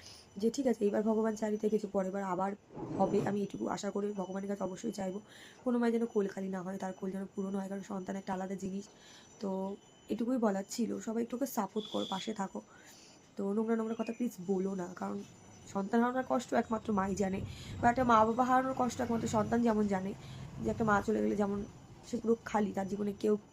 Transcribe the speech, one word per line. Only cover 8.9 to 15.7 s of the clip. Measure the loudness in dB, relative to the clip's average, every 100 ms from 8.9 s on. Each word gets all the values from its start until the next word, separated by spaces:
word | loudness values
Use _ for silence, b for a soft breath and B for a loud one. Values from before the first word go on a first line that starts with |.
| B B B B -8
তো | -4 -4 -4 -8 -14 -14 -6
এটুকুই | -4 0 2 2
বলার | 0 -4
ছিল, | -2 -2 -2 -4
সবাই | -4
একটু | -2 -2
ওকে | -2 -2
সাপোর্ট | -2 -4 -4
করো, | -4 -2
পাশে | -4 -4
থাকো। | -4 -4 -6 -14 B B B B B -14
তো | -4 -2
নোংরা | 0 2 0
নোংরা | 0 -2
কথা | -4
প্লিজ | -2 -4 -4 0
বলো | 0 0 -2
না, | -6 -6
কারণ | -6 -6 -10 -18 -20 -20 -6